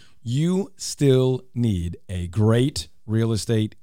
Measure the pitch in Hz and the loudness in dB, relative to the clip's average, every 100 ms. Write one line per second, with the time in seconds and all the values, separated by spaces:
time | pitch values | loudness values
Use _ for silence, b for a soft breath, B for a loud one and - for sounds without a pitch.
0 | B B 113 131 165 185 196 - - - | B B -6 -2 0 0 -4 -8 -10 0
1 | 143 131 127 127 - 120 120 92 85 85 | 4 4 2 -2 -6 -2 0 0 -4 -8
2 | - 92 87 104 107 117 135 - - - | -10 -8 -6 0 2 4 2 -2 -12 -16
3 | - 110 113 110 - 113 107 - | -4 -2 0 -2 0 0 0 -6